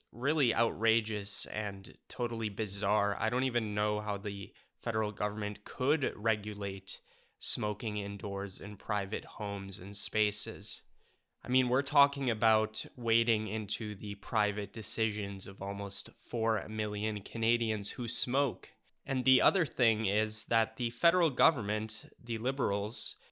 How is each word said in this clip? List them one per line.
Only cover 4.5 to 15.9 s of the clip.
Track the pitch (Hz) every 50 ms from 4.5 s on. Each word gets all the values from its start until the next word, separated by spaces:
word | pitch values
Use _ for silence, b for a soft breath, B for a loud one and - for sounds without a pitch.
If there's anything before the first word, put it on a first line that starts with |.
| b b b b b _
federal | - 120 110 110 110 104
government | 101 - 107 104 104 107 104 104 104 - -
could | - - - 127 135 156 156 135 113 -
regulate | - 104 113 110 107 101 107 104 104 101 101 98 98 - - - - b b b b b b b b
smoking | - - - 127 113 107 104 - 120 110 104
indoors | 104 101 101 101 98 - 101 98 98 101 98 92 -
in | 82 104 104
private | 92 - - 107 104 98 95 107 90 -
homes | - - - 107 101 101 98 98 98 95 -
and | 90 101 101
spaces. | - - - - 110 107 104 104 - - 110 92 80 - - - - - - - - _ _ _ _ _ _ _ _
I | - -
mean, | 127 131 127 123
we're | 123 135
talking | 139 - 143 147 143 139 - 139 139 123
about | 113 107 117 113 110 110 110 107 - - - - -
wading | - 117 117 113 117 117 117 113 107 107 101
into | 104 113 107 95 - - 110 107 104
the | 98 110 104 101
private | 101 - - - 110 104 104 101 104 104 101
decisions | - 113 107 - - - 110 110 104 104 101 101 101 98 - 101
of | 95 -
almost | 98 98 101 101 101 98